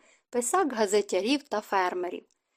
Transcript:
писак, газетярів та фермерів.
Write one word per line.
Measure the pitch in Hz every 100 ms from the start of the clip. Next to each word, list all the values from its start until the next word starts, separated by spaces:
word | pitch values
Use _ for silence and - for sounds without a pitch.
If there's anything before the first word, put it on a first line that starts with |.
| _ _ _
писак, | 240 240 370 294
газетярів | 226 208 208 202 180 214 285
та | - 208
фермерів. | - 196 180 180 175 - - _ _